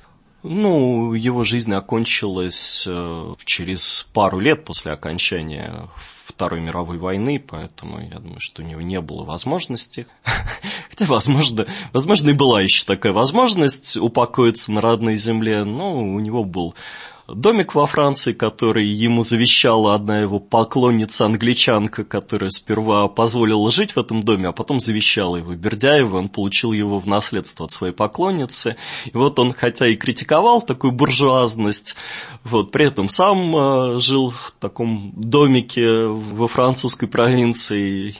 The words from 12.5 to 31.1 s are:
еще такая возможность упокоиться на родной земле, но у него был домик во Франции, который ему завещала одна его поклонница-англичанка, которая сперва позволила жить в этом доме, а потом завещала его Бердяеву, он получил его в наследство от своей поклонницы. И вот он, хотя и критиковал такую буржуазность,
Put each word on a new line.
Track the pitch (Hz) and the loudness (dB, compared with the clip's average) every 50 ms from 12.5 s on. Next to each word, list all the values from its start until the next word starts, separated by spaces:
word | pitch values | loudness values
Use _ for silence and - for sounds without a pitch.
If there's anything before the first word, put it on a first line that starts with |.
| 117 104 | 4 4
еще | 95 95 - - - | 4 2 2 0 0
такая | - 98 95 - 110 92 | 0 -2 0 0 0 2
возможность | 104 120 131 156 233 247 226 214 180 151 139 131 - - - - - | 2 2 2 2 2 2 2 4 2 2 2 2 0 -2 -4 -4 -2
упокоиться | 95 117 - 135 120 - - - 123 117 110 - - - | -2 0 2 2 0 0 2 4 4 4 4 4 2 2
на | 107 107 | 2 0
родной | 104 113 117 107 113 113 110 | 2 2 2 2 2 0 0
земле, | 107 101 117 113 110 110 110 107 104 104 | 0 0 0 0 0 0 0 0 -2 -2
но | 104 107 135 185 202 175 135 | -4 -4 -6 -4 -4 -4 -4
у | 110 98 95 104 | -4 -4 -4 -4
него | 107 107 113 123 107 | -4 -4 -2 -4 -4
был | 95 85 92 87 85 - - - - - - - - - - - - | -4 -4 -4 -6 -6 -8 -12 -18 -18 -18 -18 -18 -20 -20 -20 -18 -14
домик | - 101 135 208 233 214 180 - - | -6 0 2 2 4 4 2 0 2
во | 147 143 | 0 0
Франции, | - - - 147 143 139 - - 127 113 | 2 2 2 2 2 2 2 0 0 0
который | - - 110 - - - 113 107 113 104 | 0 -2 -2 -2 0 0 0 2 2 0
ему | 104 104 104 113 117 117 117 | 0 0 0 0 2 2 2
завещала | 113 110 113 113 120 117 - - - 127 113 113 107 104 101 | 2 2 2 2 4 4 4 4 4 4 4 4 4 4 2
одна | 104 104 104 107 107 | 2 2 0 0 0
его | 107 98 101 101 | 0 0 -2 -4
поклонница-англичанка, | - - - 117 113 113 - 131 123 123 120 110 107 104 - - 120 104 110 104 113 120 123 - - - 117 107 104 107 - - 104 | -4 0 2 2 2 2 2 2 2 4 4 2 2 0 0 2 2 2 0 0 2 0 2 2 2 2 2 2 0 -2 -4 -6 -8
которая | - - 101 - - - 104 104 95 | -6 -6 -6 -6 -4 -4 -4 -2 -2
сперва | - - - - 110 107 110 110 104 104 101 98 | -2 -2 -2 -2 -2 -2 0 2 2 2 2 2
позволила | - - 113 113 110 123 113 107 110 107 104 113 | 2 2 0 2 2 2 2 2 4 2 2 2
жить | 120 - 214 208 - | 2 2 0 0 0
в | 135 | -4
этом | 117 - 110 110 104 | -2 -2 -2 -2 0
доме, | 110 110 95 92 87 | 0 0 0 0 -4
а | |
потом | 85 - 110 - 147 127 | -4 -6 -4 -4 -2 -2
завещала | - - 107 107 107 - - 113 98 90 90 87 | -2 -2 -2 0 0 0 0 0 0 -2 -2 -4
его | 82 87 90 | -6 -8 -8
Бердяеву, | 85 85 107 117 104 131 135 147 147 135 110 95 92 | -6 -4 -4 -4 0 2 4 4 4 4 2 0 -2
он | 92 98 | -4 -4
получил | - - 98 98 - - - 117 | -4 -4 -4 -2 -2 -2 -2 -2
его | 110 104 104 101 101 98 | -2 0 0 0 -2 -2
в | 90 101 | -2 0
наследство | 101 104 104 - - 98 85 - - - 82 | 0 0 0 -2 -4 -6 -6 -6 -10 -10 -8
от | 78 | -6
своей | - - 95 90 87 | -4 -4 -4 -4 -4
поклонницы. | - 107 - - - 175 190 196 170 135 117 - - - 120 107 - - - - - - | -2 -4 -4 -2 -2 -2 -2 -2 -2 -4 -2 -2 -2 -2 -2 -4 -6 -10 -14 -12 -12 -12
И | 123 - 117 | -6 -2 0
вот | 131 143 139 - | 2 2 2 2
он, | 123 127 123 | 0 0 0
хотя | - - 120 113 - 127 117 | 0 -2 -2 0 2 2 2
и | 113 | 2
критиковал | 110 - 131 117 - - - 151 156 196 233 240 233 | 0 -2 -4 -4 -4 -2 0 2 4 4 4 4 2
такую | - - 131 - - 135 | 2 -2 -4 0 0 0
буржуазность, | 123 120 147 143 | 2 2 2 2